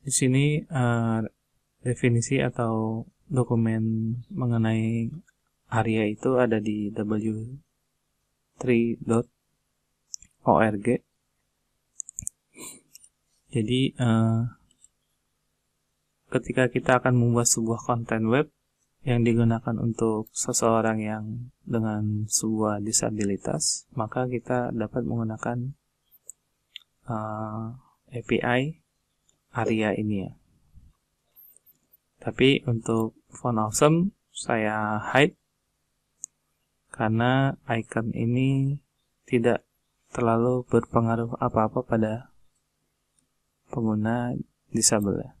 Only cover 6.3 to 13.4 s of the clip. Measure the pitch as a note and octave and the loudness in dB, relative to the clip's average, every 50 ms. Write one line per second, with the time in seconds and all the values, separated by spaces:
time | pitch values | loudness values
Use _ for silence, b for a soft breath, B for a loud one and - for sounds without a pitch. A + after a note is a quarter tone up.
6.3 | C3 B2 B2 A2+ A2+ G#2+ G#2 G#2+ G#2 G#2+ G#2 G2+ G#2+ - G#2+ G#2 G#2+ G#2+ G#2 A2+ | 2 4 4 2 2 0 0 -2 -4 -4 -6 -6 -4 -6 -2 -2 -2 -2 -2 -2
7.3 | G#2+ A2 A2+ A#2+ C3 C#3 _ _ _ _ _ _ _ _ _ _ _ _ _ _ | -4 -4 -8 -10 -14 -16 _ _ _ _ _ _ _ _ _ _ _ _ _ _
8.3 | _ _ _ _ _ - - B2+ B2 A#2 A#2 A#2 A#2 - - - A2+ A#2+ A#2+ _ | _ _ _ _ _ -6 0 2 4 4 2 0 -2 -6 -2 0 2 2 0 _
9.3 | _ _ _ _ _ _ _ _ _ _ _ _ _ _ _ _ - _ - _ | _ _ _ _ _ _ _ _ _ _ _ _ _ _ _ _ -16 _ -16 _
10.3 | _ _ _ C3 G#2 D2+ A2 A2 G#2 G2 G#2 A#2+ B2 - _ _ _ _ _ _ | _ _ _ 4 4 4 4 2 0 -2 0 0 0 -2 _ _ _ _ _ _
11.3 | _ _ _ _ _ _ _ _ _ _ _ _ _ _ - - _ - - - | _ _ _ _ _ _ _ _ _ _ _ _ _ _ -18 -16 _ -12 -12 -12
12.3 | _ _ _ _ B B B B B B B B _ - - _ _ _ _ _ | _ _ _ _ B B B B B B B B _ -20 -20 _ _ _ _ _
13.3 | _ _ | _ _